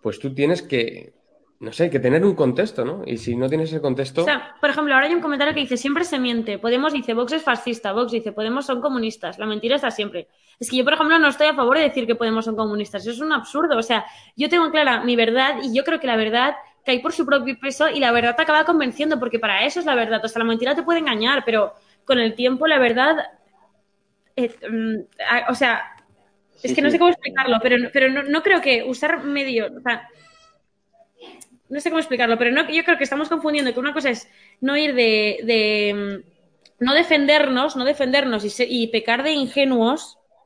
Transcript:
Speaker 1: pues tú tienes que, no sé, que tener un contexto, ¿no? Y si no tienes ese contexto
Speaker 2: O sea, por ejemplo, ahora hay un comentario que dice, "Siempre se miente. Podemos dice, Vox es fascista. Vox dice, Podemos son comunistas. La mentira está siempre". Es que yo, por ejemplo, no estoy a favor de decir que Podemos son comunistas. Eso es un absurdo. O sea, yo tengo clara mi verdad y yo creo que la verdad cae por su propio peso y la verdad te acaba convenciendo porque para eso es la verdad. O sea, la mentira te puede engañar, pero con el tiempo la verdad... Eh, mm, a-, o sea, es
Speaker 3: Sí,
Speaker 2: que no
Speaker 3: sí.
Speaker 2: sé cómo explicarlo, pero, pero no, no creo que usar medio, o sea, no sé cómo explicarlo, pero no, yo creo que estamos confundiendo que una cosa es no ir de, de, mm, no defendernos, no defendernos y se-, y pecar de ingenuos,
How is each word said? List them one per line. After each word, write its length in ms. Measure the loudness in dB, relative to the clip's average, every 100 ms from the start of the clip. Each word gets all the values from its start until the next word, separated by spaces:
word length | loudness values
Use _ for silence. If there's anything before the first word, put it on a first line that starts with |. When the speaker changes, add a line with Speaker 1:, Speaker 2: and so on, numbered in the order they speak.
Speaker 1:
pues 180 | -8 -6
tú 140 | -8
tienes 300 | -2 0 0
que, 500 | -2 -2 -2 -6 -18 _ _ _ _ _
no 120 | -12
sé, 160 | -2 0
que 80 | 2
tener 260 | 2 4 2
un 80 |
contexto, 500 | 2 2 2 -2 -2 -6
¿no? 180 | -6 -8
Y 120 | -8
si 180 | -6 -2
no 120 | -2
tienes 220 | -2 -2
ese 120 | -2
contexto 400 | -2 -2 -2 -2
Speaker 2:
O 40 | 0
sea, 300 | -2 -4 -4
por 100 | -2
ejemplo, 240 | 0 2 2
ahora 100 | 2
hay 60 |
un 80 | 0
comentario 320 | -2 0 0
que 60 | 0
dice, 180 | -2 -2
"Siempre 280 | -2 -2 -2
se 120 | -2
miente. 400 | -2 -2 -4 -4
Podemos 360 | -2 0 0
dice, 200 | -2 -2
Vox 200 | -2 -2
es 100 | -2
fascista. 480 | -2 -2 -2 -6 -4
Vox 200 | -2 -2
dice, 180 | -2 -6
Podemos 340 | -4 -4 -4 -4
son 160 | -2
comunistas. 560 | -2 -2 -4 -6 -10 -8
La 80 | -6
mentira 300 | -4 -2 -2
está 160 | -2
siempre". 360 | -4 -6 -8 -12 _ _ _
Es 100 | -4
que 60 | 0
yo, 60 |
por 100 | 0
ejemplo, 260 | 2 4 4
no 80 | 4
estoy 200 | 4 2
a 60 |
favor 240 | 2 2 4
de 60 |
decir 240 | 2 0 -2
que 80 | -2
Podemos 300 | -2 -2 -2
son 100 | -4
comunistas. 480 | -4 -4 -6 -8
Eso 80 | -8
es 80 | -6
un 120 | -4
absurdo. 440 | -4 -4 -2 0 0
O 60 |
sea, 220 | 0 -2 -2 -14 -18 -6
yo 140 | 0
tengo 220 | 2 2
clara 320 | 2 2 2
mi 120 | 0 2
verdad 420 | 2 2 0 -2
y 140 | -2 -2
yo 80 |
creo 160 | 0 -2
que 80 | 0
la 80 | 0
verdad 400 | 0 0 0 -2 -12 _ -2
cae 160 | -2
por 100 | -2
su 120 | -4 0
propio 320 | 0 0 -4
peso 300 | -6 0 0
y 100 | 2
la 120 | 2
verdad 240 | 2 2 0
te 60 |
acaba 220 | 2 2 4
convenciendo 540 | 2 0 -2 -2 0
porque 180 | -2 -2
para 280 | 0 0 0
eso 140 | -2
es 40 | 0
la 80 |
verdad. 280 | 0 0 -2
O 40 | -4
sea, 120 | -2
la 60 | -2
mentira 280 | 0 0
te 80 | -2
puede 180 | 0 0
engañar, 440 | 0 0 0 0 0
pero 280 | 0 0 -4 _ _ 0
con 120 | 2
el 140 | 2
tiempo 320 | 0 0 2 2
la 120 | 4
verdad... 380 | 4 4 2 2 -4 -14 _ _ _ _ _ _ _ _ _ -4
Eh, 200 | -4 -6 -8
mm, 260 | -4 -4 -4 -8 -8 -2
a-, 220 | 0 0
o 40 | 0
sea, 420 | 0 0 -4 -16 _ _ _ _ _ _
es 100 | -4
Speaker 3:
Sí, 40 | 0
Speaker 2:
que 60 |
no 80 | 2
Speaker 3:
sí. 40 |
Speaker 2:
sé 60 | 4
cómo 100 | 4
explicarlo, 480 | 4 -2 -4 0 0
pero, 160 | 2 2 2
pero 160 | 2 2
no, 140 | 2
no 200 | 0 0
creo 180 | 2 2
que 220 | 4 0
usar 400 | 0 -4 -2 -2
medio, 440 | -2 -4 -2 -2 -4 -6
o 40 |
sea, 280 | -6 -6 -8 -20 _ _ _ _ _ _ _ _ _ _ -20 -20 -20 _ _
no 100 | -6
sé 100 | -2
cómo 100 | -2
explicarlo, 380 | 0 0 2 4
pero 140 | 4
no, 160 | 2 2
yo 140 | 0
creo 140 | 2 2
que 60 |
estamos 260 | 2 -2 -2
confundiendo 440 | 0 0 0 0
que 60 | -2
una 140 | -2
cosa 160 | -2 -2
es 200 | -2 -6 _ _ _
no 160 | -2 2
ir 180 | 2 2
de, 440 | 4 4 2 -2
de, 500 | 0 2 2 2 0 -2 -4 -8
mm, 600 | -12 _ _ _ _ _
no 100 | 2
defendernos, 840 | 4 4 4 4 4 4 2 0 0
no 100 | 0
defendernos 580 | 0 2 2 2 -2
y 60 | -4
se-, 180 | -2 -2
y 200 | 0 -2
pecar 360 | -2 0 0
de 80 | 0
ingenuos, 840 | 0 -2 0 2 2 2 0 -6 -20 _ _